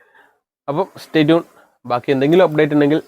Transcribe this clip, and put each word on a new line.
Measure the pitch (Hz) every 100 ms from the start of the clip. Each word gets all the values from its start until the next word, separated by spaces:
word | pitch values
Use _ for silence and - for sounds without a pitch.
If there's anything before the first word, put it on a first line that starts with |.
| _ _ _ _ _ _ -
അപ്പം | 147 190 -
stay | - 160 151
tuned. | 165 - _ _ _ 123
ബാക്കി | 120 -
എന്തെങ്കിലും | 135 143 180
അപ്ഡേറ്റ് | 170 151 151
ഉണ്ടെങ്കിൽ | 147 143 160